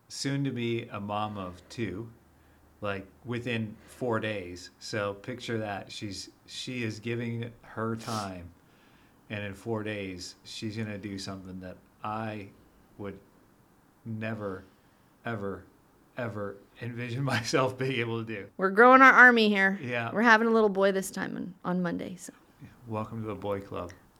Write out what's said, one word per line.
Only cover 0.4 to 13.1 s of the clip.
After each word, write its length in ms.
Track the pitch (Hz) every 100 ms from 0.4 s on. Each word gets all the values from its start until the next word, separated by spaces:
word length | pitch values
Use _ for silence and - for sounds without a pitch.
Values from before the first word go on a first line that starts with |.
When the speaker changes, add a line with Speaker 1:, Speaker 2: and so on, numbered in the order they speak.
Speaker 1:
to 80 | 139
be 360 | 120 117 117 113
a 80 | 107
mom 380 | 101 104 107 101
of 240 | 90 87 -
two, 400 | - 107 90 113 - _ _ _ _ _ -
like, 240 | 104 98 95 - 113
within 500 | 120 120 113 107 - -
four 320 | - 123 110
days. 500 | 107 104 87 90 - -
So 340 | - 110 101 101
picture 420 | - 120 - 113
that. 320 | 107 98 -
She's, 380 | - 107 92 - - -
she 380 | - - 127
is 160 | 113 107
giving 520 | 117 117 117 117 117 -
her 340 | - - 110 113
time, 540 | 120 110 101 90 87 - _ _ _ _ _ _ -
and 140 | 107
in 100 | 104
four 300 | 98 117 110
days, 520 | 107 104 95 90 - -
she's 320 | - - 110 107
gonna 200 | 110 101
do 200 | 101 98
something 420 | 101 95 92 92
that 160 | 92 87 _ _
I 460 | 107 107 110 107 101 - _ _ _ -
would 200 | 101